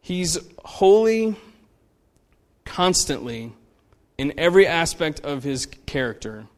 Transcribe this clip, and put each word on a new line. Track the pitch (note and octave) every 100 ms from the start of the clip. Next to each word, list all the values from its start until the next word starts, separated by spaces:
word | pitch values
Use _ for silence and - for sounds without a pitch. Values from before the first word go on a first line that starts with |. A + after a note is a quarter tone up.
he's | - F3+ F3 D#3+ - -
holy | - - F#3+ G#3 A3 A3 A3 G#3 - _ _ _ _ _ _ _ _ _ _ _
constantly | - - F3+ F3 - C#3 B2 A#2 A#2 A2+ _ _ _ _ _ -
in | C3+ -
every | E3+ F3+ F#3+
aspect | E3 E3 - D#3+ D3
of | C#3+ C#3+
his | C3+ C3 -
character | - - C#3+ B2+ - A2 G#2+ G#2+